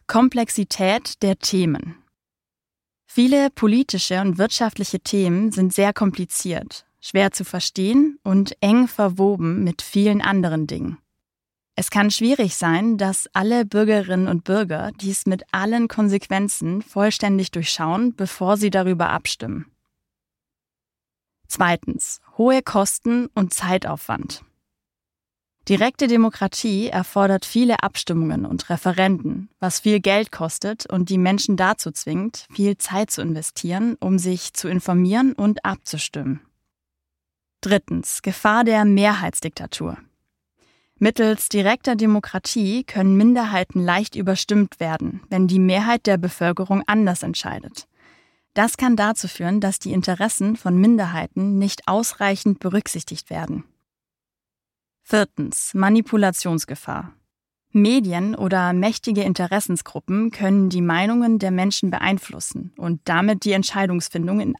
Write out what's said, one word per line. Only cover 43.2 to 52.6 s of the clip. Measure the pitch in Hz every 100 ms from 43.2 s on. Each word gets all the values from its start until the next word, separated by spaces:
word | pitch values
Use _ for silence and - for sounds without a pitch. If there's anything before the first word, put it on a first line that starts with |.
| 226 247 220 190 185 180
leicht | 180 180 214 -
überstimmt | 190 190 - 208 196 -
werden, | 165 160 - 190 -
wenn | 190 185
die | 190
Mehrheit | 185 185 220 233 -
der | 190
Bevölkerung | 180 - 175 175 185 196 -
anders | 214 202 175
entscheidet. | - 170 - - - - - _ _ _ _ _ _
Das | - 226 -
kann | 254 220
dazu | 208 220 185
führen, | - 175 208
dass | 202 190
die | 196
Interessen | 190 180 180 214 - 202 220
von | 185 180
Minderheiten | 208 233 180 165 165 - 196 196
nicht | 196 - -
ausreichend | 196 233 - 202 196 208
berücksichtigt | 190